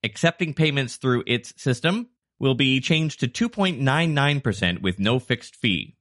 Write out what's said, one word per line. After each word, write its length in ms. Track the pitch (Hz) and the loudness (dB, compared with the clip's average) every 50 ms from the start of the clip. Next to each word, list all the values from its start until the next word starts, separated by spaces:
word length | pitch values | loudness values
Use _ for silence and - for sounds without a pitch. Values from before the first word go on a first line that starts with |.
| - | -6
accepting 520 | 110 - - - 165 170 - 180 160 143 | -6 -4 0 0 0 0 0 -6 -4 0
payments 420 | - 160 156 139 139 135 117 - - | 0 2 2 2 0 -2 -4 -6 -4
through 260 | - 131 123 120 - - | 0 0 0 0 0 0
its 260 | 120 120 - - - - | -2 -2 -2 -8 -20 -6
system 480 | - 139 123 - - 160 185 226 240 - _ _ _ _ _ _ | -2 -2 -2 0 0 0 0 0 -4 -10 _ _ _ _ _ _
will 160 | - 135 131 | 0 0 2
be 260 | 123 143 131 131 135 | 2 2 2 2 0
changed 380 | 131 - 170 156 160 151 - - | 0 0 0 2 0 -2 -2 -2
to 80 | - 139 | -4 -4
two 200 | - - 233 233 | -2 -2 -2 -2
point 320 | - - 196 185 175 120 | 0 0 0 0 0 0
nine 360 | 139 135 135 151 170 165 151 | 0 2 2 2 2 2 2
nine 260 | 143 139 143 147 143 | 2 2 2 2 0
percent 400 | - 117 98 95 - 87 87 85 | 0 -2 -2 0 0 0 0 0
with 160 | - 98 92 - | -2 -2 -2 0
no 220 | 98 107 120 127 | 0 0 0 0
fixed 360 | - _ 127 113 - - - | 0 _ -4 -4 -4 -16 -14
fee. 400 | - - 117 95 76 - - - _ | -4 -2 -2 0 -2 -4 -8 -16 _